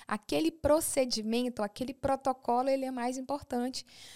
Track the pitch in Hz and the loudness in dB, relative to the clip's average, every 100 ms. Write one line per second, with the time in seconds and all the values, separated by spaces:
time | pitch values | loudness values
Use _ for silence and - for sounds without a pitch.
0 | - 214 - 302 320 - 285 311 - 277 | -6 -6 0 0 0 2 4 4 4 0
1 | 254 233 214 233 247 240 208 - 254 262 | 0 0 0 0 0 -2 -4 -4 -8 -4
2 | 269 269 269 262 - 240 269 269 262 262 | -2 0 0 -2 0 2 2 2 0 -4
3 | 247 262 262 285 - 247 254 - - - | -4 -4 -4 -6 -4 -4 -2 -6 -12 -20
4 | - | -20